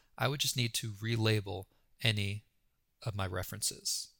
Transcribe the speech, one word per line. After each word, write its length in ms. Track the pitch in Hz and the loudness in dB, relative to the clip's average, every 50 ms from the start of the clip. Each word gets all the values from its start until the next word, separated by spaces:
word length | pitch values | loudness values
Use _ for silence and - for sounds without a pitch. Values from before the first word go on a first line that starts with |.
| _ _ _ | _ _ _
I 120 | - 123 123 | -2 0 0
would 120 | 143 139 | 0 0
just 160 | - - - | 0 0 2
need 160 | 131 120 117 - | 2 0 0 0
to 180 | - - 113 104 | -2 -4 -4 -6
relabel 720 | 98 110 113 117 113 110 110 110 107 101 101 95 95 98 - _ _ _ _ _ - - | -4 -2 0 2 4 6 6 6 4 2 -2 -6 -8 -8 -12 _ _ _ _ _ 0 2
any 420 | 117 107 104 101 101 101 104 - _ _ _ _ _ _ _ _ _ _ _ - | 2 4 4 2 0 -2 -4 -8 _ _ _ _ _ _ _ _ _ _ _ -6
of 120 | 117 95 | -4 -2
my 100 | 98 95 | 0 0
references. 840 | 92 92 92 - - - 101 - - - - - - - - - - _ _ | 0 -2 -2 -4 -4 -6 -4 -4 -4 -4 -4 -4 -4 -4 -4 -4 -8 _ _